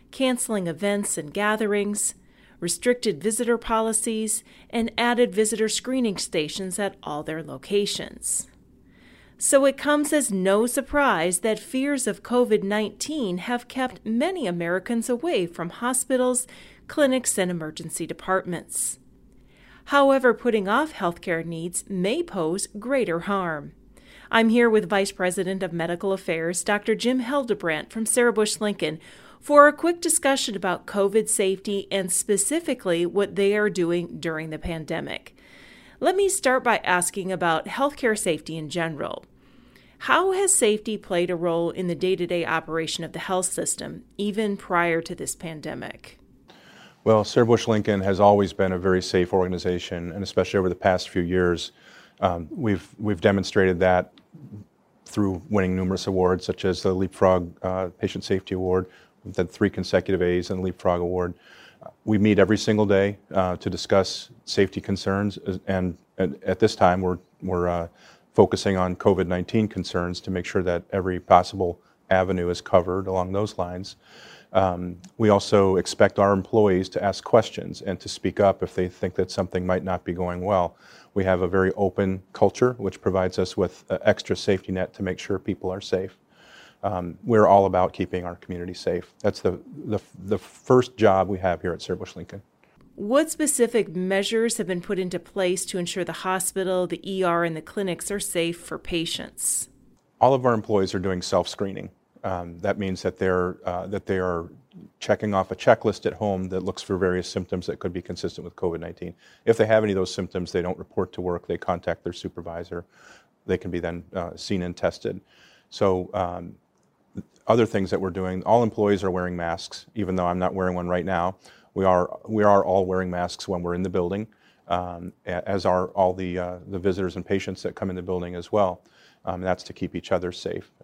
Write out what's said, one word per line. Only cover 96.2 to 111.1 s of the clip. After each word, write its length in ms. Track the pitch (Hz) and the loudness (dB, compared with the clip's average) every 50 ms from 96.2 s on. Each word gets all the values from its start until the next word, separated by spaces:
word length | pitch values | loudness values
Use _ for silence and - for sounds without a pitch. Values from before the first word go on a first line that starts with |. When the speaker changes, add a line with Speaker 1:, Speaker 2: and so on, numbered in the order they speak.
| - 185 185 185 - - - 196 185 185 185 185 180 | -4 -4 -2 -2 -2 -4 -4 -2 -2 0 0 0 0
Speaker 1:
the 160 | 175 175 - - - | -2 -4 -6 -8 -6
E 120 | 190 190 185 | -4 -2 0
R, 200 | 175 170 170 170 | 2 2 2 0
and 140 | 170 160 156 | -2 -4 -6
the 40 | |
clinics 500 | 156 - - 214 196 185 170 170 - - | -10 -10 -6 -6 -4 -4 -4 -6 -6 -8
are 80 | 202 202 | -6 -6
safe 400 | 196 - - 175 165 170 170 170 | -6 -4 -2 -2 -2 -2 -4 -6
for 180 | - - 160 160 | -10 -12 -12 -10
patients? 920 | - - 180 165 165 170 - - - - - - - - - - - - _ _ _ _ _ _ _ _ _ - | -8 -4 -4 -4 -4 -4 -6 -8 -10 -12 -10 -6 -4 -4 -2 -4 -6 -8 _ _ _ _ _ _ _ _ _ 2
Speaker 2:
All 140 | 117 127 139 | 4 4 4
of 100 | 131 123 | 4 4
our 80 | 127 117 | 2 2
employees 400 | 110 104 - 110 101 95 92 - | 0 0 0 2 2 2 2 0
are 60 | 98 | -2
doing 240 | 90 98 92 90 87 | -2 -2 -2 -4 -2
self-screening. 640 | - - 90 87 - - - 104 98 95 98 95 95 - _ _ _ _ _ - | 0 0 0 0 0 -4 -6 -6 -6 -6 -8 -12 -14 -16 _ _ _ _ _ -6
Um, 360 | 98 92 87 87 85 85 85 | -6 -6 -6 -6 -10 -10 -6
that 180 | 87 101 98 - | -4 -4 -2 -2
means 240 | 101 95 92 90 | -2 -4 -4 -4
that 160 | - 95 - - | -4 -6 -4 -2
they're, 400 | 98 92 90 92 90 90 92 - - | 0 0 2 2 0 -2 -4 -6 -6
uh, 220 | 92 90 90 92 92 | -6 -6 -6 -6 -6
that 180 | 104 98 - | -8 -6 -4
they 140 | - 98 95 | -4 -2 -2
are 280 | 92 92 87 85 85 - - - _ _ - - - - _ _ | 0 -2 -2 -4 -6 -10 -14 -20 _ _ -20 -20 -20 -20 _ _
checking 340 | - - 104 - - 107 101 | -2 -2 0 0 0 0 0
off 160 | 95 92 - | 0 0 -2
a 60 | 98 | -4
checklist 500 | - - 131 117 - - 110 98 - - | 2 4 4 4 6 4 0 -2 -2 -4
at 80 | 104 92 | -6 -4
home 360 | - 110 104 98 92 92 92 | -2 -2 -2 -2 -2 -4 -4
that 100 | 92 92 | -6 -6
looks 240 | 92 95 90 - - | -4 -6 -6 -6 -6
for 120 | - 98 | -4 -2
various 320 | 90 95 92 90 90 87 - | 0 2 0 0 0 -4 -4
symptoms 380 | - 101 90 - 98 90 87 | -6 -8 -6 -4 -6 -6 -4
that 140 | - - - | -6 -8 -6
could 140 | - 92 85 | -6 -8 -6
be 80 | 92 | -8
consistent 440 | - - 92 - - 87 - - - | -8 -10 -8 -8 -8 -8 -8 -10 -14
with 100 | 87 - | -16 -8
covid 240 | - - 90 82 82 | -4 -4 -4 -4 -4
nineteen. 360 | 82 85 85 - 90 87 87 _ _ - _ _ - | -8 -10 -12 -12 -12 -14 -14 _ _ -20 _ _ 2
If 120 | 113 113 - | 2 4 4
they 80 | 110 | 4
have 180 | 107 110 110 110 | 4 4 4 4
any 100 | 104 98 | 4 2
of 40 | 95 | 0
those 160 | 92 90 - | 0 -2 -4
symptoms, 380 | - 92 90 - 92 87 85 | -6 -6 -6 -6 -6 -6 -4
they 100 | - 92 | -2 -2
don't 160 | 85 90 92 - | -2 -2 -4 -8
report 340 | - - _ - 92 - | -10 -8 _ -4 -4 -4